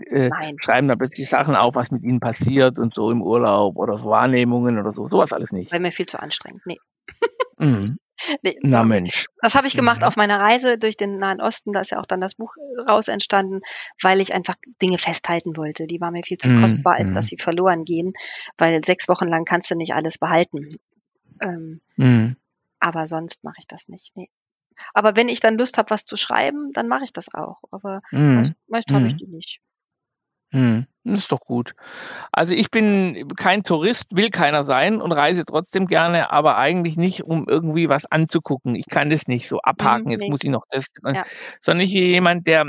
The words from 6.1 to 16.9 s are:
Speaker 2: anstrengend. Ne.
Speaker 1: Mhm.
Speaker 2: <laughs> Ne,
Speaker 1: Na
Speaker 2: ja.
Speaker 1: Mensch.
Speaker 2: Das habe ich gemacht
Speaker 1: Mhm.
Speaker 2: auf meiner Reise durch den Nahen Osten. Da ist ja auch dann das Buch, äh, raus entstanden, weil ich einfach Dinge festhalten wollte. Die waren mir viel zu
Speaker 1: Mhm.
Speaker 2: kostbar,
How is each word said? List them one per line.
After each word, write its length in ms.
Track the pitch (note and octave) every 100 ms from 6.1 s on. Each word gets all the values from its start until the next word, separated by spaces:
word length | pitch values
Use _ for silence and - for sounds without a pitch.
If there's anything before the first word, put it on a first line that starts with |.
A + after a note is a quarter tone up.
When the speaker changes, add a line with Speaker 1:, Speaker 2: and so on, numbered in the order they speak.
| -
Speaker 2:
anstrengend. 460 | D3 - - - F3+
Ne. 120 | - _ _ - - A#4+ - B4 -
Speaker 1:
Mhm. 380 | D3+ G#2+ G#2 D#3 _ -
Speaker 2:
<laughs> 220 | - C#4+
Ne, 120 | F#3 -
Speaker 1:
Na 220 | C#3 A#2+
Speaker 2:
ja. 20 | A2+
Speaker 1:
Mensch. 400 | G#2 F2+ - - -
Speaker 2:
Das 140 | A3+ C#4
habe 120 | C4
ich 80 | C4+
gemacht 280 | A#3+ A3
Speaker 1:
Mhm. 40 | F#3+
Speaker 2:
auf 80 | A3
meiner 240 | G#3 G3+
Reise 380 | G3+ B3 B3+ A3+
durch 180 | A3 G#3+
den 220 | G3+ G3
Nahen 240 | G3 F#3
Osten. 320 | A3 - -
Da 80 | G3+
ist 80 | F#3+
ja 100 | -
auch 60 | -
dann 160 | F#3
das 140 | F#3+ -
Buch, 200 | A3+ D#4
äh, 260 | C#4+ B3 B3
raus 180 | G#3+ G#3+
entstanden, 520 | G3+ - G3 F#3+ F#3+ - - - -
weil 200 | F#3 F#3+
ich 120 | F#3+
einfach 220 | F#3+ F3 F3+ - -
Dinge 160 | F#3 F3+
festhalten 600 | F3 E3 - E3+ F3 D#3+
wollte. 300 | D3+ D3+ D#3+
Die 120 | E3+
waren 140 | E3+
mir 100 | E3+
viel 140 | - F3
zu 140 | B2+
Speaker 1:
Mhm. 20 |
Speaker 2:
kostbar, 400 | A#2+ A2+ A2 F3+